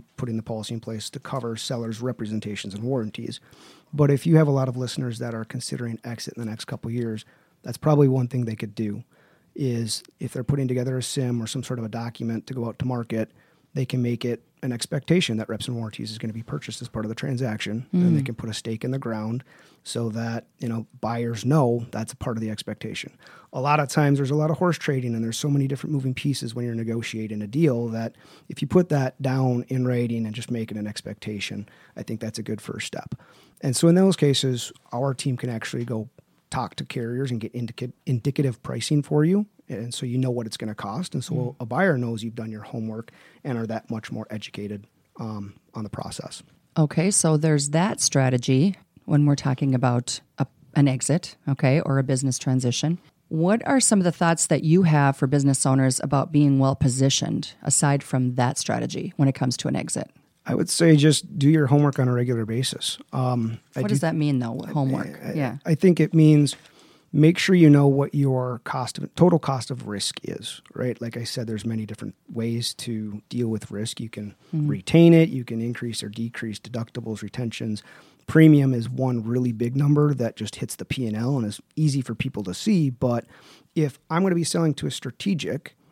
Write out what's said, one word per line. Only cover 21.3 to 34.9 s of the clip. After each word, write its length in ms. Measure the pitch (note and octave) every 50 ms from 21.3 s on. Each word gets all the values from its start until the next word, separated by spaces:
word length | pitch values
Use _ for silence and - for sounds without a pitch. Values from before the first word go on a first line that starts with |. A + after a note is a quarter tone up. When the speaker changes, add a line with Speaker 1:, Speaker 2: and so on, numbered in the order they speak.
| A#2 G#2+ A2
Speaker 1:
know 400 | B2+ D3+ D#3+ C3 A#2+ A#2+ A#2+ A#2+ -
that's 200 | - G#2+ A2+ -
a 40 | -
part 200 | - - C3 A2+
of 40 | A2+
the 80 | A2 G#2+
expectation. 640 | G#2+ - - - G#2+ - - G#2+ G2 - - - _ _ - - - - - _
A 80 | - C3+
lot 200 | C3 C#3+ D3 D3+
of 80 | C#3+ C3
times 300 | - D#3+ D3 C#3+ C#3+ C#3
there's 120 | C#3 B2+
a 20 | D3
lot 160 | D3+ D3+ D#3
of 80 | D3+ -
horse 180 | F3+ F3 D#3
trading, 380 | - - D#3 C#3 C3 B2 A#2+ A2+
and 100 | A2+ A2+
there's 140 | A2+ A2+ -
so 100 | - D3
many 180 | C#3+ C#3 C3+ C3+
different 260 | C#3 - - D#3 D3+
moving 180 | C3+ C3 C3
pieces 420 | B2+ - - C#3+ C3 - C3 A#2 A#2
when 120 | B2 A#2+
you're 80 | A#2+ A2+
negotiating 640 | A2+ A2+ A2+ A2+ A#2 A2+ - - A2 A2 G#2 G#2+ G#2
a 60 | G#2
deal 420 | G2+ A2+ D3+ E3 D3 A#2+ A#2 A#2+ A2+
that 280 | A2+ A2+ A2+ A2 - _ - - - - _ -
if 120 | - -
you 80 | D3 C#3
put 200 | - F3+ F3 -
that 300 | D3+ C#3 C3 C3 - -
down 420 | C3 C3 C3 C3+ C3 B2+ B2 A#2+ B2 -
in 180 | C3 B2+ B2+
writing 400 | B2+ B2 A#2+ A#2+ A#2 A#2 A2+ A2+
and 80 | G#2+ G#2+
just 160 | A#2+ - -
make 200 | A#2+ A2+ A2+ -
it 60 | G#2+
an 100 | G#2+ G#2
expectation, 800 | G#2 G#2 - - G#2+ G#2 - - G#2+ G#2+ G2 - - G2+ G2+ G#2 - _ _ _ _ -
I 60 | B2
think 180 | A#2+ - A2+ A2
that's 180 | A#2 A2 - A2+
a 40 |
good 180 | G2+ - A2 G2+
first 260 | - - - G2+ - -
step. 260 | - - - - - - - _ - - _ _ _ -
And 120 | - C#3 B2
so 140 | - E3+ E3+
in 60 | E3+
those 220 | F#3 F#3+ F#3+ F3
cases, 560 | - D3+ C#3+ C3+ - - C3+ B2+ A#2+ - - - _ _ -